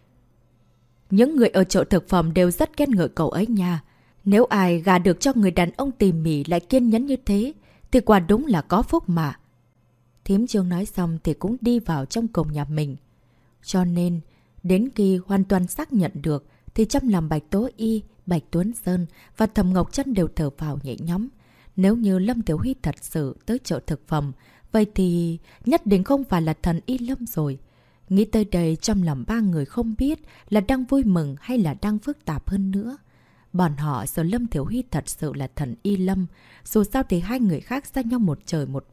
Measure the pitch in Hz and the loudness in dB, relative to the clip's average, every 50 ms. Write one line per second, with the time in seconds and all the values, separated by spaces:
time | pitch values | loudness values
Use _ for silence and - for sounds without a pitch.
0 | _ _ _ _ _ _ _ _ _ _ _ _ _ _ _ _ _ _ _ _ | _ _ _ _ _ _ _ _ _ _ _ _ _ _ _ _ _ _ _ _
1 | _ - 190 196 233 277 330 285 233 202 - 190 190 - - 196 143 - - 175 | _ 0 4 4 4 4 4 4 4 4 4 2 2 2 2 0 0 2 2 0
2 | - - - 180 165 165 160 185 180 180 175 - 311 311 - - 294 285 254 190 | 0 2 0 0 2 2 2 2 2 2 2 0 -2 -2 0 -2 0 2 2 2
3 | 165 131 - - 165 143 - - 202 226 240 202 180 180 175 160 - _ _ _ | 0 0 -2 -2 -2 -2 0 -2 -2 0 0 0 0 0 -2 -4 -6 _ _ _
4 | _ _ _ _ - 196 196 208 247 - - 208 190 180 170 170 160 196 185 180 | _ _ _ _ 0 2 4 6 6 4 4 2 2 2 2 2 4 4 4 4
5 | 175 190 170 - - 277 262 240 202 185 165 - 175 170 - - 269 277 247 - | 4 2 2 2 2 0 2 4 2 2 4 2 0 0 0 -4 -6 -4 0 2
6 | 208 190 175 165 156 165 156 147 139 147 180 170 - - - 262 247 233 214 226 | 2 2 2 2 0 0 0 -2 -2 0 -2 -2 0 2 2 2 4 4 2 2
7 | 262 285 269 254 - - 202 202 214 269 320 - _ _ _ _ - - - 254 | 0 0 -4 -4 -2 0 0 0 0 -2 -6 -12 _ _ _ _ -6 2 2 2
8 | - - 220 196 175 160 202 220 294 311 226 165 139 - - 190 247 - - 330 | 4 6 4 4 6 4 2 2 2 2 0 0 0 2 0 0 0 2 0 -2
9 | - - 175 170 160 143 139 - _ _ _ _ _ _ _ _ _ _ _ _ | 0 0 -2 0 -2 -2 -6 -10 _ _ _ _ _ _ _ _ _ _ _ _
10 | _ _ _ _ - - 196 196 233 254 - 214 185 180 175 175 196 - - - | _ _ _ _ -4 0 0 2 2 2 0 0 0 0 -2 -2 -4 -4 -4 -4
11 | 180 170 165 160 - - 151 - - 185 233 254 - 233 240 240 - - 165 147 | -2 -2 -2 -4 -2 -4 -4 -2 -4 -4 -4 -2 0 0 0 0 0 -2 -4 -4
12 | 135 135 - 233 233 226 - 180 160 151 151 147 143 139 151 151 151 143 131 135 | -4 -4 -4 -4 -4 -4 -2 -2 -2 -2 -2 -6 -6 -4 -4 -4 -4 -4 -6 -10
13 | _ _ _ _ _ _ _ _ _ _ _ _ - - - 185 180 175 175 175 | _ _ _ _ _ _ _ _ _ _ _ _ -10 -4 0 0 2 2 2 0
14 | 175 175 175 170 156 - _ _ _ _ _ - - 175 185 185 226 269 - - | 0 0 -2 -4 -6 -10 _ _ _ _ _ -8 -2 0 2 2 2 0 0 2
15 | 208 190 190 185 185 - 196 196 196 190 202 185 180 180 - - 302 - 285 214 | 2 2 2 2 0 0 0 0 2 2 2 0 0 -2 -4 -8 -8 -2 0 0
16 | 180 147 - 139 143 165 151 143 - - _ _ _ - - - 220 214 - 285 | 0 0 -2 -4 -4 -2 -4 -4 -4 -10 _ _ _ -8 0 0 0 2 2 0
17 | 269 254 208 180 160 156 160 151 - - - 196 226 262 - - 220 220 220 220 | 0 2 0 0 0 0 -2 -4 -4 -2 -2 -2 -2 -2 -6 -4 -4 -2 -2 -2
18 | 214 - _ _ - - 180 160 - - - 170 180 214 240 - - - 180 180 | -4 -8 _ _ -6 -2 -2 -2 -2 -2 -2 -2 -2 -2 -4 -6 -4 -2 -2 -2
19 | 175 165 - - - - - - 220 220 - - 202 180 185 185 170 - - - | -2 -4 -8 -16 -20 -12 -4 -2 -2 0 2 2 2 2 2 2 0 0 -2 -4
20 | 277 277 254 196 175 151 - - 156 143 139 - 160 151 139 147 135 139 117 - | -4 -2 0 0 0 -2 -2 -2 -4 -4 -4 -6 -6 -6 -6 -6 -8 -10 -10 -8
21 | - 160 170 185 220 262 - _ _ _ _ _ - - - - 185 190 214 240 | -6 -4 -4 -4 -4 -6 -10 _ _ _ _ _ -20 -10 -2 2 4 4 4 4
22 | 233 202 190 185 185 214 254 247 220 - 156 156 202 247 262 - - 170 143 - | 2 2 2 2 2 0 0 -2 -2 -2 -2 -2 -2 -4 -4 -4 -4 -6 -6 -6
23 | - - - 165 151 131 127 - - - 220 254 - - 175 127 - - 160 - | -8 -8 -4 -4 -4 -4 -6 -8 -6 -4 -4 -4 -4 -4 -6 -6 -4 -4 -6 -6
24 | _ - - 156 147 139 131 - _ _ _ _ _ - - 220 214 208 214 - | _ -2 -2 -2 -2 -2 -6 -10 _ _ _ _ _ -2 0 2 2 2 2 0
25 | 190 180 170 170 170 165 165 170 - - - - - - 285 330 - 214 202 185 | 0 2 2 0 0 -2 -4 -6 -10 -18 -18 -8 -2 0 0 0 2 2 2 2
26 | 190 - 277 277 269 - 202 175 165 156 156 - - 180 165 165 - - 254 254 | 2 2 0 0 0 0 0 0 2 0 -2 -2 0 -2 -2 -2 -2 -4 -6 -4
27 | 240 233 269 262 240 233 - - 156 147 135 139 - - _ _ _ _ _ _ | -4 -4 -6 -6 -6 -8 -4 -2 -2 -2 -4 -6 -12 -20 _ _ _ _ _ _
28 | _ - 185 196 220 214 - 226 214 202 - 175 170 160 160 160 - - 220 202 | _ 0 2 2 2 2 2 0 0 2 0 0 0 0 0 -2 -2 -2 0 0
29 | 180 170 147 131 120 - 214 233 220 196 175 160 139 - - - 240 233 220 214 | 0 0 -2 -2 -4 -4 -2 0 0 0 0 0 -2 -4 -4 -4 -4 -4 -2 -2
30 | 254 277 311 - - - - - - - 208 214 196 196 262 262 254 233 269 277 | 0 -2 -2 -4 -6 -14 -20 -18 -6 0 2 2 2 2 0 -2 0 0 0 2
31 | 269 226 185 170 156 143 135 143 - - 254 247 202 160 139 - - 208 214 214 | 2 4 2 2 0 -2 -6 -8 -8 -4 0 0 0 0 -2 -2 -2 -2 -2 -2
32 | - - 285 - - - 156 139 - - 190 196 196 190 190 196 202 233 262 294 | -4 -6 -8 -8 -6 -8 -8 -6 -4 -4 -2 -2 -2 -2 -2 -4 -4 -6 -10 -14
33 | _ _ _ _ _ _ _ _ _ _ - 180 185 165 147 139 147 151 139 120 | _ _ _ _ _ _ _ _ _ _ -2 0 0 0 0 -2 -4 -2 -2 -4
34 | 95 - - - 160 165 196 240 247 226 - 160 135 180 208 247 247 - - 156 | -4 -6 -4 -2 -2 -2 -2 -2 -4 -2 -4 -4 -4 -4 -4 -6 -6 -4 -4 -6
35 | 139 - - - 165 151 127 139 139 127 - - 156 135 117 - - 202 202 190 | -6 -6 -8 -6 -6 -6 -6 -6 -8 -8 -6 -6 -6 -6 -6 -6 -4 -2 -2 0
36 | 185 185 190 190 185 170 - _ - - - - - - - 214 208 202 - 208 | 0 0 0 -2 -4 -6 -8 _ -20 -20 -20 -20 -10 -2 0 0 0 0 0 -2
37 | 214 - 190 175 170 185 233 262 247 196 165 139 - - 240 277 277 - - 269 | -2 0 -2 -2 -2 -2 -2 0 0 0 0 0 -4 -6 -8 -8 -8 -6 -6 -4
38 | 262 226 240 247 226 180 143 - - - - 160 143 131 131 139 - _ | -4 -2 0 0 0 0 0 -2 -6 -6 -4 -4 -4 -4 -6 -8 -10 _